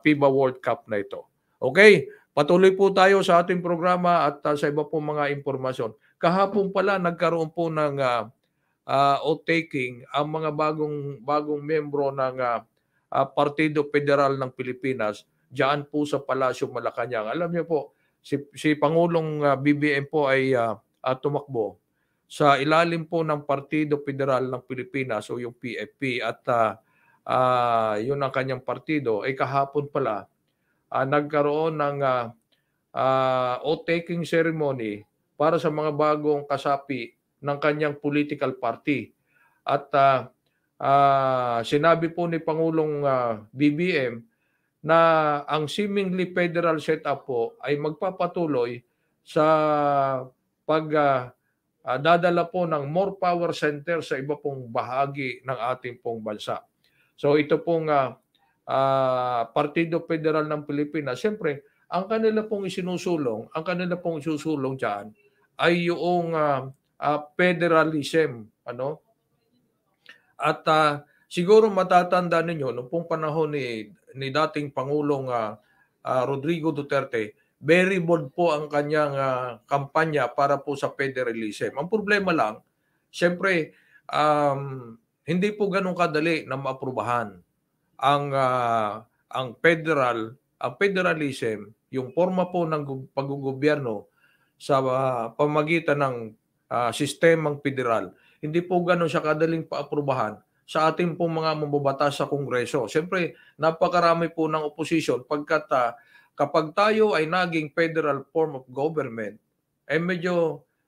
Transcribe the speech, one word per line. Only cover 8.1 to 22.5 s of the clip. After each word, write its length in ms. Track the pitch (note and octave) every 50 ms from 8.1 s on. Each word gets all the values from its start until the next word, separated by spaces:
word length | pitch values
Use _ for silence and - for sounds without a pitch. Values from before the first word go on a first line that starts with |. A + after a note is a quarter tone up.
| A#2+ A#2 G#2+ A2 - _ _ _ _ _ _ _ _ _ _
ah, 320 | - C3 C3+ C#3 C#3 C#3 C3+ -
oath-taking 800 | C#3+ D#3+ D3+ - - E3 E3 E3 E3 - C#3+ B2+ B2 B2 A#2+ C3 - -
ang 160 | C#3 D3 D3+
mga 240 | D#3 D#3+ D#3+ D#3 D3
bagong, 640 | D3+ D#3 D3+ D#3 D#3 D3+ D3+ D3 D3 C#3 C#3+ C#3 C3+ A2
bagong 400 | C3+ D3 D3+ D3+ D3+ D3+ D3 C#3+
miyembro 480 | D3 D#3+ D3+ D3+ D3 C#3+ C#3+ C#3+ C#3 C3+
ng, 240 | C#3 C3 C3 B2+ C3
ah, 240 | B2+ A#2+ A#2 A2 - _ _ _ _ _ _ _ _ -
ah, 160 | - - C3+
Partido 640 | C3+ - - C#3+ D3 C#3+ - D#3+ D#3 D3+ D3+ C#3+ D3
Federal 480 | - D3 C#3+ C#3+ C#3+ C#3+ C#3 C3+ C#3 C3+
ng 160 | C3+ B2+ -
Pilipinas 720 | - B2+ B2 B2 B2+ - C3 B2+ A#2 A2 G#2+ G#2 - - _ _ _ _ _
diyan 400 | B2 B2+ C3+ C3+ D3 D3 C#3+ -
po 160 | - D3 D3
sa 160 | D3 D3 C#3
Palasyo 480 | C#3+ - C3 C3 C3+ B2+ A#2+ - C#3 A#2+
Malacanang. 640 | B2 A#2+ A#2 A#2 - - A#2+ B2 B2 A2+ G#2+ G#2+ A#2+
Alam 160 | D#3+ F3 E3+
niyo 160 | E3+ E3+ D#3+
po, 320 | E3 E3 D3 - - _ _ _ _ _ _
si, 160 | _ - C#3+ C#3 - - -
si 240 | C#3 - D#3 D3+ D3
Pangulong, 640 | D3 C#3+ D#3+ E3 E3+ F3 E3+ E3 D#3+ D#3 D3+ D3+
ah, 160 | D3 C#3+ C#3 C3+
B 160 | C#3 D3 D3
B 160 | D3 D3 D3+ C#3+ C#3
M 80 | C#3
po 240 | C#3 - D#3 D3 C3+
ay, 240 | C3+ C3+ C3 C3+ C3
ah, 240 | A#2+ A#2 A2+ G#2 G#2 _ _ _ _
ah, 160 | - B2+ C3 B2+
tumakbo 640 | - D3 D3 C#3+ - - C3+ A#2+ G#2+ G2 F#2+ _ _ _ _ _ _ _ _ _ _ -
sa 320 | - - D3+ C#3+